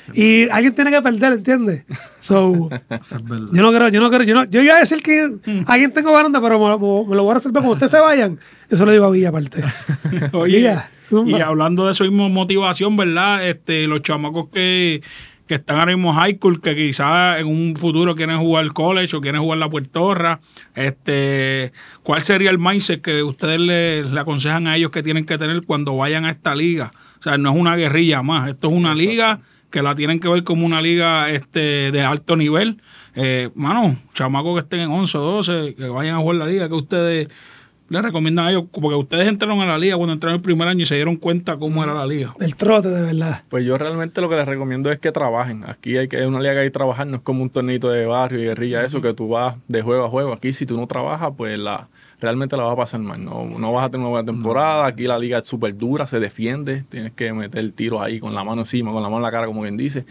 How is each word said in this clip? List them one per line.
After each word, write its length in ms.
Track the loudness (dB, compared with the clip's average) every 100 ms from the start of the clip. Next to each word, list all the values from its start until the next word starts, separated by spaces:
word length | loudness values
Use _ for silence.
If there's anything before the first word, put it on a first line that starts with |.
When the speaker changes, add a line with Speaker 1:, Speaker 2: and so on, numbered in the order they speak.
| -8
Speaker 1:
y 340 | 2 6 6 6
alguien 240 | 4 4
tiene 160 | 4 2
que 100 | 4
perder, 320 | 2 2 2
¿entiendes? 500 | 2 2 2 2 -2 -6 -12 -14 -18
So, 480 | 0 4 4 2 0 -6
Speaker 2:
<laughs> 100 | -8
Eso 260 | -10 -8 -12
es 80 |
verdad. 240 | -8 -8 0
Speaker 1:
yo 100 | 6
no 100 | 6
creo, 160 | 6 4
yo 120 | 4
no 100 | 4
creo, 120 | 4
yo 100 | 4
no, 100 | 4
yo 160 | 4 4
iba 120 | 8 8
a 40 |
decir 220 | 6 2
que 260 | 2 2 2 -4 -6
Speaker 3:
Mm. 180 | -4 2
Speaker 1:
alguien 260 | 4 4
tengo 200 | 2 4
ganando, 280 | 6 6 2
pero 180 | 4 4
me, 80 | 4
me, 420 | 2 2 0 2
me 80 | 2
lo 60 |
voy 60 | 4
a 20 |
reservar 280 | 2 2 2
cuando 100 | 2
ustedes 180 | 2 4
se 80 | 6
vayan. 380 | 6 4 0 -4 -14 -20 _
Eso 140 | 4 6
lo 60 |
digo 120 | 6
a 80 | 6
Guilla 160 | 4 2
aparte. 320 | 0 -4 -4 -4 -4 -4 -4
Speaker 3:
<laughs> 340 | -2 -2 -2
Oye, 240 | 0 4 6
Speaker 1:
Guilla, 320 | 6 2 -4 -16
zumba. 340 | 0 2 4 2
Speaker 3:
y 20 |
hablando 440 | 2 2 2 2 2
de 60 |
eso 120 | 2
mismo, 240 | 2 2 2
motivación, 680 | 2 2 0 0 0 0 2
¿verdad? 500 | 2 2 2 2 0
Este, 400 | -4 -2 0 0
los 160 | -2
chamacos 460 | -2 -4 -4 -6 -6
que, 500 | -2 0 2 0 -2 -8 -20 -20 _ _
que 80 |
están 240 | -6 0 2
ahora 160 | 2
mismo 180 | 2 2
high 220 | 4 2 4
school, 240 | 2 2
que 140 | 0
quizás 640 | 0 -2 0 2 4 2 2
en 60 | -2
un 300 | -2 -2 -2
futuro 380 | 0 2 0 0
quieren 220 | -2 0
jugar 340 | 2 2 0
college 440 | 0 0 0 0 -4
o 40 |
quieren 200 | -4 -2
jugar 160 | -2 -2
la 120 | -2
puertorra, 680 | -4 -6 -2 0 0 -2 -2 _ -20 -18 -4 -4
este, 840 | -4 -4 -2 0 0 -2 -2 -6 -12 -20 -14
¿cuál 200 | -2 -2
sería 280 | 2 4 4
el 80 | 4
mindset 440 | 2 0 0 -4
que 200 | -2 -2
ustedes 360 | -2 -4 -2 0
le, 460 | 2 2 0 -2
le 160 | -2 -4
aconsejan 460 | -2 -4 -2 -2 0
a 80 | 0
ellos 140 | 0
que 120 | -2
tienen 220 | -2 -2 -2
que 100 | -4
tener 240 | -2 -4
cuando 340 | -2 -4 -2 -2
vayan 280 | -2 -2
a 60 | -2
esta 240 | -4 -4
liga? 380 | -2 0 -2 -6 -12 -20 _
O 40 |
sea, 160 | -2 0
no 120 | 2
es 60 | 2
una 180 | 2 2
guerrilla 460 | 2 2 2 2
más, 260 | 0 -2 -2
esto 180 | -4 0
es 60 |
una 180 | 2 2
Speaker 4:
Exacto. 180 | 2 0
Speaker 3:
liga 300 | 2 0 -2 -8 _ _
que 120 | -2
la 120 | -2
tienen 260 | -2 -2 0
que 80 | 2
ver 160 | 0
como 200 | 0 0
una 160 | 0 0
liga, 480 | 0 2 2 0 0
este, 600 | -4 -4 -2 -2 0 -2
de 100 | 0
alto 340 | 0 -2 0 0
nivel. 440 | 2 2 0 -4 _ -20 -16
Eh, 360 | -4 -2 -2 -4
mano, 420 | -6 -2 0 0 0 -6
chamacos 400 | -6 -2 -2 -2
que 60 | -4
estén 200 | -4 -4
en 100 | -2
once 280 | -2 -2 -2
o 40 |
doce, 520 | -4 -4 -2 -4 -6
que 140 | -8 -8
vayan 260 | -6 -4
a 40 | -2
jugar 160 | -2 -2
la 100 | -2
liga, 220 | -4 -2
que 60 |
ustedes 540 | -6 -4 -2 -2 -2 -6 -12 -20 -20 _ _ _
le 140 | -4
recomiendan 440 | -2 -2 0 0 0
a 40 |
ellos, 140 | 0 -2
porque 240 | -4 -2 -2
ustedes 300 | -2 0 0
entraron 320 | 0 -2 -2
a 60 | 0
la 120 | 0
liga 180 | 0 0
cuando 160 | -2
entraron 240 | -2 -2 -2
el 60 |
primer 240 | 0 0 2
año 140 | 0
y 40 | 0
se 100 | 0
dieron 200 | 0 -2
cuenta 400 | -2 -2 -4 -6
cómo 260 | -4 -2
era 100 | -2
la 120 | -2 -4
liga. 280 | -4 -6 -6
Speaker 1:
El 140 | -6 -2
trote, 320 | 2 2 2
de 140 | -2
verdad. 400 | -2 -2 -2 -6 -6
Speaker 4:
Pues 160 | -4
yo 120 | -2 -2
realmente 420 | -2 -6 -6 -4
lo 80 | -2
que 80 | 0
les 100 | -2
recomiendo 440 | -4 -6 -4 -2
es 80 | -2
que 140 | -2
trabajen. 520 | -2 -2 -2 -4 -6 -12
Aquí 280 | -12 -4 -2
hay 120 | -2
que, 100 | -2
es 60 | -2
una 140 | -2
liga 140 | -2
que 60 | 0
hay 60 | -2
que 60 |
trabajar, 340 | -2 -2 -2 -6
no 100 | -8
es 60 |
como 200 | -4 -4
un 80 | -2
torneito 380 | -4 -2 -2 -2
de 160 | -2 0
barrio 340 | 0 -2 -2
y 40 |
guerrilla, 400 | -4 -4 -4 -2
eso 160 | -4 -2
que 140 | -4
tú 140 | -4 -4
vas 280 | -4 -4 -6 -6
de 140 | -4
juego 220 | 0 0
a 40 | 0
juego. 240 | -2 -4
Aquí 200 | -4 -6
si 140 | -6 -6
tú 100 | -6
no 120 | -6
trabajas, 420 | -6 -6 -4 -6 -6
pues 200 | -8 -6
la, 260 | -6 -8 -12 _ _ _
realmente 360 | -4 -4 -4 -4
la 80 |
vas 80 | -2
a 40 | -2
pasar 240 | -4 -6
mal. 220 | -10 -10
No, 200 | -12 -10 -10 -8
no 160 | -4
vas 120 | -2 -2
a 20 |
tener 100 | -4
una 60 | -4
buena 160 | -4 -4
temporada. 520 | -4 -2 0 0 2
Speaker 2:
No. 100 | 0
Speaker 4:
Aquí 160 | -2 -4
la 100 | -2
liga 180 | -2 -4
es 80 | -4
súper 300 | -6 -6 -4
dura, 300 | -4 -4 -4
se 100 | -4
defiende. 640 | -4 -4 -6 -6 -6 -8 -10
Tienes 240 | -12 -12
que 200 | -8 -6
meter 380 | -6 -8 -6 -8
tiros 320 | -6 -6 -4
ahí 160 | -6 -6
con 160 | -8
la 80 | -8
mano 200 | -6 -6
encima, 280 | -4 -4 -4
con 100 | -6
la 80 | -4
mano 100 | -4
en 40 |
la 80 | -4
cara, 160 | -4 -6
como 160 | -6
quien 140 | -8 -6
dice. 280 | -6 -6 -6